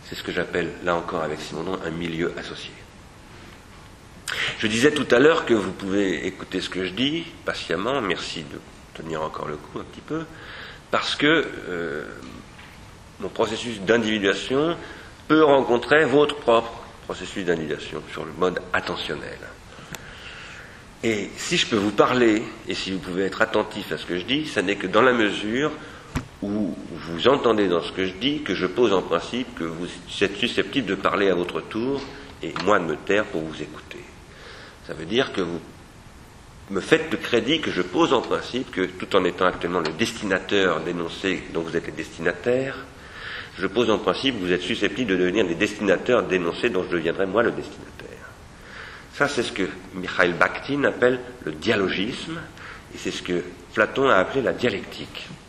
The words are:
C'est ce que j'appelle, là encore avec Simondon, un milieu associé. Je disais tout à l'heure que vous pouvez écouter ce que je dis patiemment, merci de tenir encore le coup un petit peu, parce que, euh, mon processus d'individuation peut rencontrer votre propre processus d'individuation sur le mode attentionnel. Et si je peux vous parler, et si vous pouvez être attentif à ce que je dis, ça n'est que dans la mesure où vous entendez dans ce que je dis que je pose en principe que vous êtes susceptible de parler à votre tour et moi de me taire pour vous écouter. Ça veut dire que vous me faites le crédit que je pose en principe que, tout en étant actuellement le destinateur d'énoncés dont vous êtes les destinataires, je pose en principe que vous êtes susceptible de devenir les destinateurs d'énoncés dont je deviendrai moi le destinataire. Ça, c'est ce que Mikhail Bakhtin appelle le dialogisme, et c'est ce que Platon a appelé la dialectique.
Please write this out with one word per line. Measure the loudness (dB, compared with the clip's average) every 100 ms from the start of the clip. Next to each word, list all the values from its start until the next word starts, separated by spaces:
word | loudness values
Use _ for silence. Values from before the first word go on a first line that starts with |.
C'est | -10
ce | -8
que | -4
j'appelle, | -4 -2 -2 -2 -4
là | 0
encore | 0 0 -4
avec | -4 -4
Simondon, | -8 -6 -4 -4
un | -4
milieu | -4 -4 -2 -2 -4
associé. | -10 -12 -14 -16 -20 -20 -20 -20 -20 -20 -18 -20 -20 -20 -20 -20 -20 -12 -8 -4 -4 -2
Je | 0
disais | 4 4
tout | 4 4
à | 8
l'heure | 8 6
que | 4
vous | 2 2
pouvez | -6 -2 0 2 0 -4
écouter | -6 -6 -4
ce | -4
que | -4
je | -4
dis | -2 -2 -2 -6 -8
patiemment, | -6 -6 -2 -2 0 0
merci | 0 -2 -4 -8
de | -10 -12 -14 -20 -18
tenir | -14 -6 -4
encore | -4 -6 -8
le | -8
coup | -10 -12
un |
petit | -12 -16
peu, | -8 -8 -8 -14 -16 -14 -16 -18 -2
parce | 0 0
que, | 2 4 4 2 -6 -6
euh, | -4 -4 -4 -8 -12 -14 -16 -18 -20 -20 -18 -18 -20 -20 -10
mon | -8
processus | 0 0 0 -6 -4
d'individuation | 4 4 4 2 2 2 0 0 0 -4 -8 -16 -18 -18 4
peut | 6
rencontrer | 8 8 6 2 6 6
votre | 6 6 4 2
propre | 4 4 4 -12 -16 -14
processus | -10 -8 -8 -4
d'individuation | 0 0 0 -6 -6 -10 -10
sur | -10
le | -10
mode | 0 0 0 -2
attentionnel. | -4 -2 -6 -4 -6 -8 -12 -14 -18 -18 -18 -16 -14 -14 -16 -16 -16 -16 -16 -18 -18 -20 -4
Et | 0 0 -4 -8
si | -2 0
je | 2
peux | 2
vous | 2
parler, | 4 4 8 6 6 0 -10 -6
et |
si | -4 -4
vous | -6
pouvez | -4 -2
être | -2 2
attentif | 4 4 0 -6 -6
à | -6
ce | -2
que | -4
je |
dis, | 0 -2 0
ça | 0
n'est | 0 0
que | 4
dans | 6
la | 6
mesure | 6 2 0 -2 0 0 -4 -14 -16 -8 -8 -8 -8
où | -4 0 0 -4 -10
vous | -10 -8 2 4
entendez | 4 4 4 4
dans | 2
ce | 0
que | -4
je | -4
dis | -2 -2 -2
que | -2
je | 0 0
pose | 4 4
en | 4
principe | 2 -2 0 -6 -6 -6
que |
vous | -6 -4 -8 -10 -12 0
êtes | 0 2
susceptible | 0 0 0 -2 0
de |
parler | 0 2 4 4
à |
votre | 4 0 -4
tour | -6 -4 -2 -2 -6 -14 -16 -10
et | -8 -2
moi | 4 4
de |
me | 4 -4
taire | 2 2
pour | 2 -4
vous | -6 -8
écouter. | -10 -12 -14 -16 -16 -20 -20 -20 -18 -18 -18 -18 -12
Ça |
veut | -10 0
dire | 0 0
que | -2
vous | -4 -4 -10 -20 -20 -20 -20 -20 -20 -20 -20 -20 -6
me | -4
faites | 2 2 2
le | -4
crédit | 2 2 2 0
que | 0
je | -2
pose | 0 2 4
en | 4
principe | 2 -2 -2 -6 -4
que, | -2
tout | -2 -2 2 4
en |
étant | 4 4 2
actuellement | 2 -2 0
le | -2
destinateur | -2 -2 -2 -2 -2 2 4 4 2
d'énoncés | -2 -4 -4 -2 -2 -2 -4
dont | -4
vous | -2 -4
êtes | -4
les |
destinataires, | -10 -12 -2 -2 0 0 0 -2 -8 -14 -18 -18 -14 -12 -12 -12 -6
je | -2
pose | 2 4
en | 4
principe | 2 2 0 0
que |
vous | 0
êtes | 0
susceptible | 0 0 0 0 0
de | 4
devenir | 4 4
les | 2
destinateurs | 2 0 2 2 4 6 4
d'énoncés | 4 2 0 0 0
dont | 0
je | 0
deviendrai | 0 0 0 2
moi | 4
le | 2
destinataire. | 0 -8 -14 -16 -16 -16 -16 -18 -20 -20 -20 -18 -16 -16 -16 -16
Ça, | -2 0
c'est | 2
ce | -2
que | -2 -4 -4 -12
Mikhail | -8 -6 4 4
Bakhtin | 6 2 2 -4 2
appelle | 2 4 4 4 -4 -10
le | -8
dialogisme, | -4 0 2 2 0 -4 -4 -8 -10 -10 -14 -16 -16 -16
et | -8
c'est | -6
ce | -6
que | -2 -2 -4 -12 -8
Platon | 2 2 4 6
a | 6
appelé | 6 2
la | 0
dialectique. | 0 0 -2 -8 -12 -12 -12 -14 -16